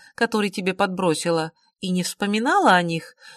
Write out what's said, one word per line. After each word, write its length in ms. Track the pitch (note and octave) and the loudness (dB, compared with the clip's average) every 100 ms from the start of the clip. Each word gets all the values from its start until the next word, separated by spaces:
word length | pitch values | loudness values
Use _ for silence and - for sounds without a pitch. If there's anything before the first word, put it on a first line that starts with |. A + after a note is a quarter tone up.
| - | -14
который 360 | - A#3 A3 G3+ | -4 -2 0 -2
тебе 240 | - F#3 | -2 -4
подбросила, 760 | F#3 G3+ F#3 F#3 D#3 E3+ E3 D#3+ _ _ - | -2 -2 0 0 0 0 -2 -2 _ _ -10
и 100 | F#3 | -4
не 120 | F3+ | -2
вспоминала 720 | F3+ - G3+ G#3 C4 F#4+ C#4+ | -2 -4 -4 -2 0 2 6
о 80 | F3+ | 4
них", 340 | E3+ E3 - - - | 2 -4 -8 -20 -20